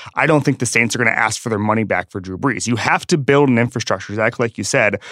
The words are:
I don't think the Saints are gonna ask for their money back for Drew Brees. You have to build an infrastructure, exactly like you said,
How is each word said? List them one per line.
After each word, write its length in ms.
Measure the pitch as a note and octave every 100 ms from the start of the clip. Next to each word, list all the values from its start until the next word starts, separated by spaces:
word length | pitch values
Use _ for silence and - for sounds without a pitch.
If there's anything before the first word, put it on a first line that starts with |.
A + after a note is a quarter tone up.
| - -
I 100 | C#3+
don't 180 | D3+
think 160 | C#3 B2+
the 60 | A#2+
Saints 280 | A#2 A#2
are 40 | A#2
gonna 140 | A2+
ask 280 | - A2+ -
for 80 | A#2+
their 100 | G#2+
money 280 | G#2 A2 G2+
back 260 | F#2 F2+
for 80 | G2+
Drew 180 | F#2 F#2
Brees. 300 | C#3 - A#2
You 80 | A#2
have 320 | C#3 F3+ -
to 100 | E3
build 300 | C3 C#3+ C#3+
an 100 | A#2
infrastructure, 540 | A#2 A#2+ - G2 -
exactly 320 | G#2 A2 A#2+
like 140 | A#2 -
you 80 | G2+
said, 360 | C3+ G#2+ G2 -